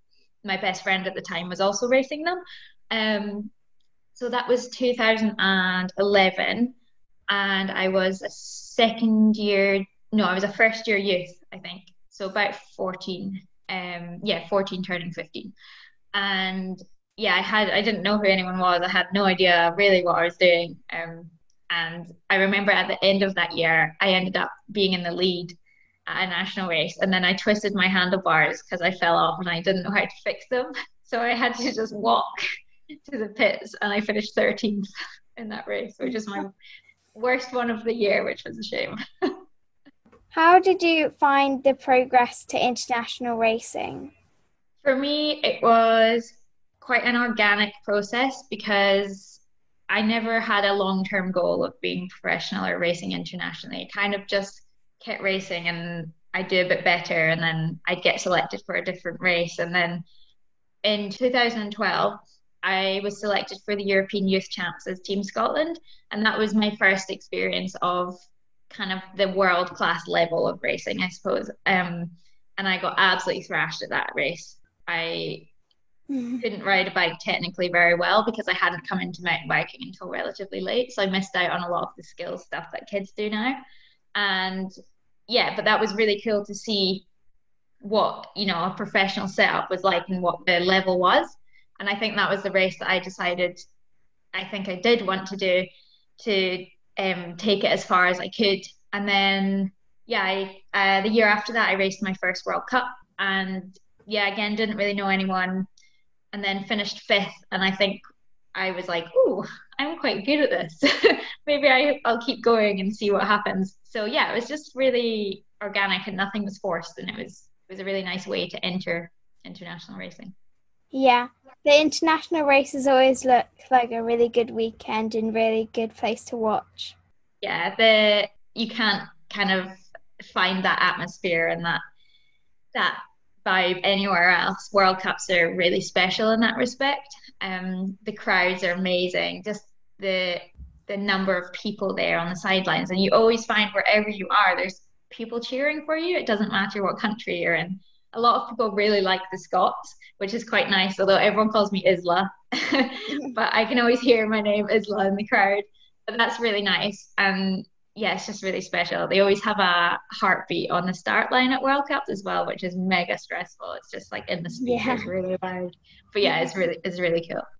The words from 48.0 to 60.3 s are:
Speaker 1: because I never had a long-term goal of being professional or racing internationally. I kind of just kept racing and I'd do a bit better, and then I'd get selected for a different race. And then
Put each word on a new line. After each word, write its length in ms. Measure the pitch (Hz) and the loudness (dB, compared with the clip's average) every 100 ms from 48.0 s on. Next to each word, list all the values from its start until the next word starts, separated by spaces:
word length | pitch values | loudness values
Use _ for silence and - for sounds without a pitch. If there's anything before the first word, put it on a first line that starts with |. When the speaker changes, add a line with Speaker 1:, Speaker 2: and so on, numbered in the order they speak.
| 208 240 269 262 - | 0 -2 -2 -4 -10
Speaker 1:
because 920 | 208 - 202 202 196 202 196 - - _ _ _ _ - | -8 0 2 4 2 0 -8 -16 -20 _ _ _ _ -4
I 100 | 202 | 0
never 400 | 214 226 220 226 | 2 0 0 -2
had 240 | 226 208 | 0 2
a 80 | 202 | 2
long-term 600 | 202 190 190 190 202 185 | 2 2 0 0 -2 -2
goal 300 | 185 175 175 | 0 0 0
of 160 | - - | -2 -4
being 260 | 180 180 185 | -6 -6 -8
professional 560 | - 185 170 - 190 | -8 -4 -4 -4 -4
or 140 | 190 180 | -4 -2
racing 340 | 170 175 190 | -2 -4 -6
internationally. 720 | - 170 180 175 165 - - - | -8 -8 -10 -10 -10 -12 -12 -10
I 120 | 208 | -4
kind 160 | 202 | -2
of 120 | 202 196 | -4 -4
just 360 | 202 196 - - _ _ _ | -4 -4 -12 -20 _ _ _
kept 180 | - - | -12 -6
racing 460 | 190 190 190 175 170 | -4 -4 -4 -6 -6
and 440 | 170 170 170 160 - - | -6 -6 -8 -10 -14 -8
I'd 160 | 180 185 | -6 0
do 120 | 185 | 2
a 80 | 180 | 2
bit 160 | 185 | 2
better, 440 | 180 175 - 175 160 | 2 0 0 0 2
and 140 | 165 | 2
then 380 | 165 160 160 - - | 0 -2 -2 -4 -6
I'd 160 | 180 | -2
get 180 | 180 - | 0 0
selected 420 | - 175 - 196 | 0 0 -2 -6
for 120 | - 180 | -6 -6
a 80 | |
different 360 | 180 180 175 170 | -4 -8 -8 -4
race. 380 | 180 170 170 - | 0 0 0 -4
And 160 | 170 | -4
then 300 | 175 175 175 - - - | -2 -2 -4 -10 -18 -20